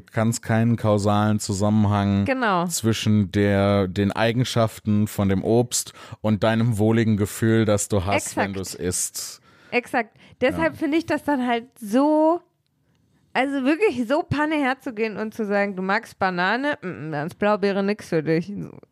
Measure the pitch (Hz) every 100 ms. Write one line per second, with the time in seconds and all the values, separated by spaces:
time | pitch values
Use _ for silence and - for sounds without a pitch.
0 | - - 113 113 - 113 117 113 110 104
1 | 101 104 107 107 - 98 104 107 101 104
2 | 98 98 101 262 226 180 175 170 110 110
3 | 110 107 95 101 101 98 101 101 95 92
4 | 101 - 117 117 123 120 113 - - 104
5 | 104 - 98 95 - 117 123 - - -
6 | - - 107 107 - 220 117 104 107 113
7 | 113 104 104 - 113 113 107 104 - 104
8 | 90 98 - - 208 95 - - 87 90
9 | - - - - _ _ - 247 240 262
10 | 220 _ - - 254 - 320 - 302 320
11 | 330 302 294 285 247 233 240 - 208 233
12 | 294 302 311 349 - _ _ _ _ _
13 | _ _ _ - 277 277 262 311 427 247
14 | 226 294 359 285 302 311 262 262 285 214
15 | 220 202 - - 208 202 202 185 190 208
16 | 226 - 190 175 185 233 277 - 185 110
17 | 156 147 156 - 208 208 202 196 196 214
18 | - 165 151 160 175 202 160 - -